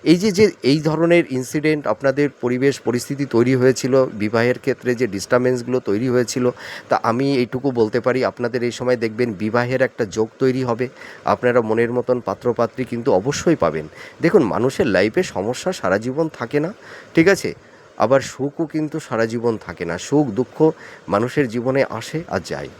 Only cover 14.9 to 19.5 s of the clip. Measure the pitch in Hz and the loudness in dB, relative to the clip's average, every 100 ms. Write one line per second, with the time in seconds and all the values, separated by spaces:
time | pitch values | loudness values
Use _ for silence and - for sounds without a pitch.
14.9 | 92 107 165 185 - 101 127 185 190 92 | 2 2 0 -2 -4 -4 -4 -6 -4 0
15.9 | 101 117 135 165 - 117 147 160 - - | 0 0 -4 -4 -6 -4 -2 -4 -8 -20
16.9 | - - - 165 190 101 - - - - | -20 -2 2 4 2 -2 -10 -20 -20 -20
17.9 | - 110 135 - - 139 - 160 156 151 | -2 2 2 0 -6 -8 -4 -4 -4 -4
18.9 | 160 - 113 113 117 117 | -6 -4 -2 0 0 -2